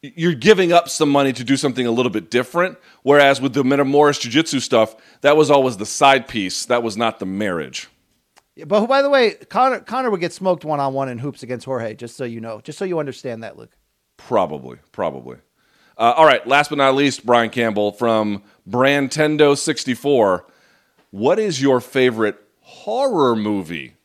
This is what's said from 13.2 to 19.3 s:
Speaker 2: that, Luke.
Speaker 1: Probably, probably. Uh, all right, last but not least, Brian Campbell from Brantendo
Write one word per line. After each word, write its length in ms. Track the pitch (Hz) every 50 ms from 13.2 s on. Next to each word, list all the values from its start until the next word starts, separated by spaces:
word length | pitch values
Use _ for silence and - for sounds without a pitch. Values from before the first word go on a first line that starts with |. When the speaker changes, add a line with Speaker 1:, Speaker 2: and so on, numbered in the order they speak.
| - 131 117 113 113
Speaker 2:
that, 120 | 107 -
Luke. 200 | - 113 _ _ _ _ _ _ _ _ _ _
Speaker 1:
Probably, 640 | _ - - 123 107 92 80 76 73 64 64 62 - _ _
probably. 460 | _ - 98 82 69 67 60 64 64 65 _ _ _ _ _ _ _ _ _ _ _
Uh, 180 | - 113 117 123
all 100 | 151 160
right, 180 | 151 131 110 - 113
last 220 | 135 143 147 -
but 80 | 156 143
not 180 | 139 135 135
least, 280 | 139 143 139 123 - -
Brian 260 | 113 123 120 117 110
Campbell 420 | - 123 117 113 104 104 104 104
from 500 | 104 - 120 117 113 110 107 104 104 98 _ _ _ _ _ 92
Brantendo 880 | 98 123 127 139 143 143 139 127 - 151 151 151